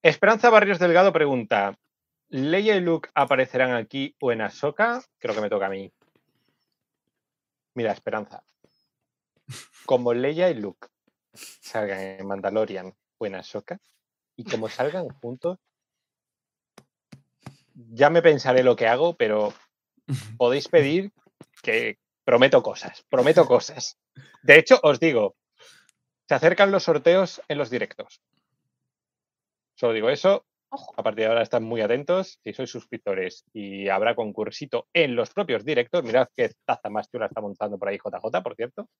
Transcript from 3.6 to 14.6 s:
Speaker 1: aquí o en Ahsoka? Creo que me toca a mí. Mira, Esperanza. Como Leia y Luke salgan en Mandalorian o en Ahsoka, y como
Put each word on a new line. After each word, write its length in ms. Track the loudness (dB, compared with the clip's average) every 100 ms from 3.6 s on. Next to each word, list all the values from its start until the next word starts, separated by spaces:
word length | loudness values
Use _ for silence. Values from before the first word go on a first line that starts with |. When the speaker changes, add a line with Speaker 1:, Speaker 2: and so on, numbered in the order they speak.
| 0
Speaker 1:
aquí 440 | 0 -4 -8 -10 _
o 100 | -4
en 100 | -2
Ahsoka? 640 | -4 -4 -6 -2 -2 -2 -10 _
Creo 160 | -8 -6
que 60 |
me 80 | -4
toca 160 | -2 -4
a 40 |
mí. 220 | -6 -14 _ _ _ _ _ _ _ _ _ _ _ _ _ _ _ _ _ _
Mira, 180 | -6 -6
Esperanza. 520 | -4 -6 -8 -10 -18 _ _ _ _ _ _ _ _ _ _ _ -20 -20 _ -2
Como 280 | -2 0
Leia 360 | -2 -2 0 -2
y 40 | -2
Luke 320 | -8 -12 -20 _ _ _ _
salgan 680 | -20 -20 -20 -12 -8 -6 -8
en 280 | -10 -12 -10
Mandalorian 680 | -6 -4 -2 -2 -4 -12 _ _ _
o 80 | -10
en 100 | -10
Ahsoka, 440 | -12 -14 -12 -18 _ _ _ _ _ -20
y 80 |
como 260 | -10 -8